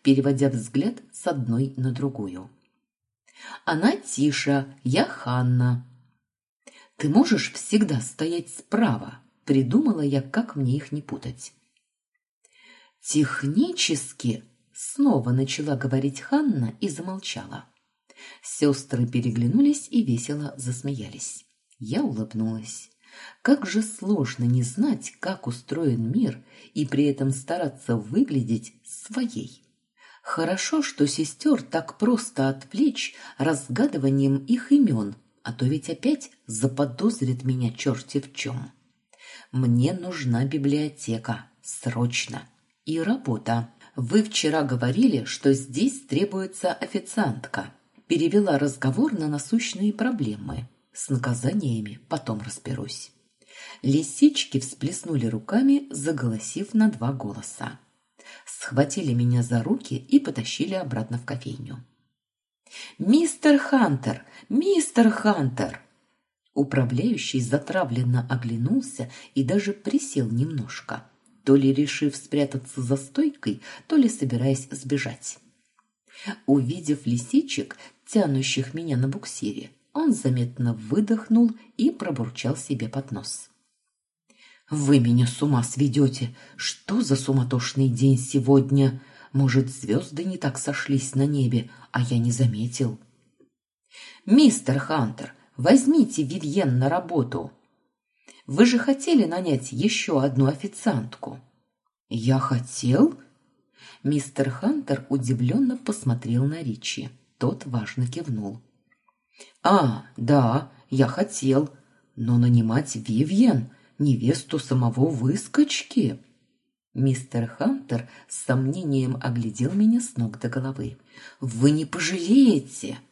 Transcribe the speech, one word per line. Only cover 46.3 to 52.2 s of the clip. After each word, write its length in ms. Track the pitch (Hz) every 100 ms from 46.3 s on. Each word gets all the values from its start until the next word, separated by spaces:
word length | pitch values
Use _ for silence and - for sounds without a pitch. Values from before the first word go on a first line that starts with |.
| 190 185 - 180
официантка. 1000 | 170 - 196 - - 170 113 - - - _ _ _ _
Перевела 520 | 160 160 202 202 139
разговор 540 | 143 - 131 127 302
на 160 | 196 151
насущные 640 | 147 - 226 - 185 208
проблемы. 720 | 208 233 240 117 104 101 - 120 _ _
С 180 | - -
наказаниями 920 | 131 127 120 131 202 147 113 104 - _
потом 320 | -